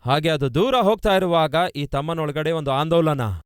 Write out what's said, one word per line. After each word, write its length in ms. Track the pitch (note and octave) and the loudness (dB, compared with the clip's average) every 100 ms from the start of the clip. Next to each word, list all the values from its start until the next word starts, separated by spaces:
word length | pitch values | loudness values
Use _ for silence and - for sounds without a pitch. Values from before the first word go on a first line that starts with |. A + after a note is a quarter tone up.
ಹಾಗೆ 280 | A#2+ C#3+ D#3+ | -2 0 0
ಅದು 260 | D3+ C3+ | 0 0
ದೂರ 200 | A#2+ A#3+ C4 | 2 2 2
ಹೋಗ್ತಾ 340 | G3 G#3+ G#3+ F#3+ | 2 2 2 2
ಇರುವಾಗ 380 | F#3 E3+ D#3 D#3 F3+ C#3+ | 2 2 2 0 -2 -4
ಈ 100 | C#3+ | -6
ತಮ್ಮನೊಳಗಡೆ 640 | C#3 D#3 E3 D3+ D3 D#3 | -4 -4 -4 -4 -4 -2
ಒಂದು 200 | E3 C#3 | -2 -2
ಆಂದೋಲನ, 500 | C3+ D#3 E3+ D#3+ C#3 A2+ F2+ | -2 0 2 2 0 -2 -6